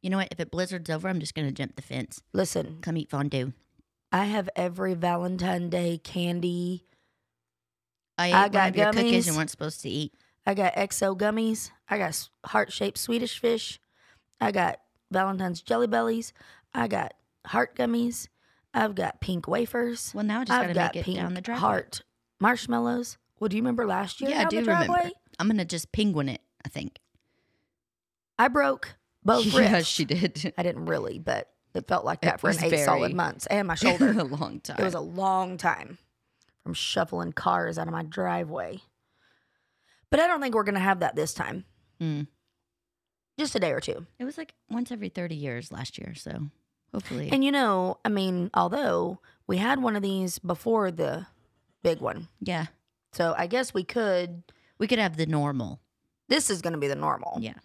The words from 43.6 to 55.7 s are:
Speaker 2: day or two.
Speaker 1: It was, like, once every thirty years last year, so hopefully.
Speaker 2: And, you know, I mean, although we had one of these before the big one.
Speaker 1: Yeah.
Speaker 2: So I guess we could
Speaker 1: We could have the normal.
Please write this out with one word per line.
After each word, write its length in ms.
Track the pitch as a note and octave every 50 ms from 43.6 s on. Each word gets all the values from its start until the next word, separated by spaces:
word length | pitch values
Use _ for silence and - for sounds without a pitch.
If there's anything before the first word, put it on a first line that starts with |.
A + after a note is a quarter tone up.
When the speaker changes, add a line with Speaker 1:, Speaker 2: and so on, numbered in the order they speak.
Speaker 2:
day 120 | F#3 E3 C#3
or 80 | -
two. 260 | - - - - E3+ - _ _
Speaker 1:
It 60 | B3
was, 120 | C4 D4
like, 180 | - D#4+ D4+ - _ _ _
once 240 | A3 A#3 B3 - B3
every 160 | A3 G#3 F#3
thirty 260 | - - F3 E3+ E3
years 360 | D#3 C#3+ C#3 A#2+ A#2+ B2 - -
last 240 | - C3 C3+ - -
year, 160 | - - D#3+
so 360 | D3 - - - - D3 D3 - _ _ _ _ _ _ _ -
hopefully. 380 | G#3 G3 - B3 B3 D3+ D3 C#4
Speaker 2:
And, 100 | C4+ C4+
you 80 | C#4
know, 480 | C#4 C#4+ C4 A3 G3+ F#3 F#3 F#3 - - _
I 60 | A3+
mean, 400 | G#3 G3+ F#3+ F#3+ F#3 F3+ F3 F#3+ -
although 680 | - F3+ F3 F#3 C#4 D4 A3+ F3 E3+ F3 F3 F#3 - _ - _ _ _
we 100 | - -
had 260 | F3+ G3+ A#3 C4+ C4+ B3+
one 140 | A#3+ G#3+
of 60 | G#3 G3
these 360 | G3 G3 F#3+ F#3+ F3+ E3+ -
before 520 | - F3 F3 D#3+ - A#3 A3+ A3 G#3 F#3
the 360 | E3+ D#3+ D#3 C#3+ - D#3+ F#3 - _ _ _ _ _ _ _ _ _ _ _
big 180 | E3+ D#3+ -
one. 280 | - A#2 - - E3+ - _ _
Speaker 1:
Yeah. 260 | - F#3+ F3+ E3 D#3+ D#3+ _ _ _ _ _ _ _ _ -
Speaker 2:
So 220 | - F3 E3 D#3+
I 100 | - E3+
guess 260 | F3 F#3+ B3+ C4 - -
we 120 | G3+ F#3
could 580 | - - A#3+ A3+ G#3 F#3+ F3+ F3 F3 F3 E3+ E3+ - - _ _ _ _ _
Speaker 1:
We 80 | G#3
could 120 | G#3+ - A3
have 180 | G#3+ F#3 D#3+
the 100 | D#3 D#3+
normal. 540 | D#3 D#3+ D3 C#3+ C#3+ C#3 C3 A#2 -